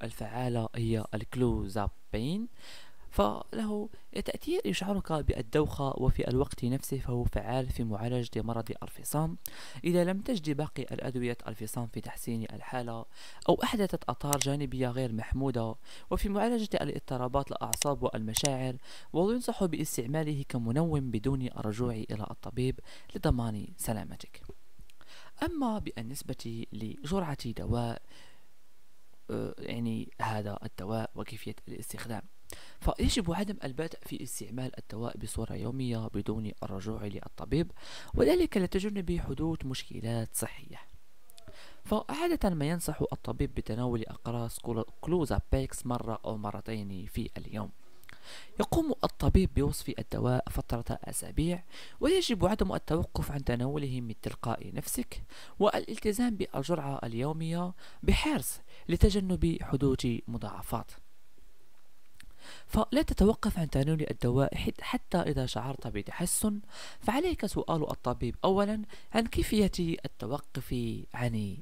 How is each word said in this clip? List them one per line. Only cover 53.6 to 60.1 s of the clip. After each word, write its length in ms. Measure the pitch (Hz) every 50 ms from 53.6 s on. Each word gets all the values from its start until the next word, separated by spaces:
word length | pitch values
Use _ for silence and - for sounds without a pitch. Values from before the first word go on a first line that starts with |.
| 120 135 143 151 143 135 127 127
من 120 | 120 113 107 -
تلقاء 520 | - 107 - - - 123 113 113 113 95 -
نفسك، 500 | - - - - - 240 - - - - - - - - - - -
والالتزام 760 | 190 208 - - - - 220 208 - 214 208 202 247 247 220
بالجرعة 640 | 190 190 - - - 139 143 175 160 143 139 139 - -
اليومية 720 | 120 113 113 127 147 160 160 160 160 165 170 175 180 185 - - - - - -
بحرص 560 | - 196 - - 302 302 208 - - - - - - - - - -
لتجنب 680 | 165 170 - 220 185 208 190 185 185 160 170 170 - -
حدوث 460 | - - - 135 143 139 131 - - 123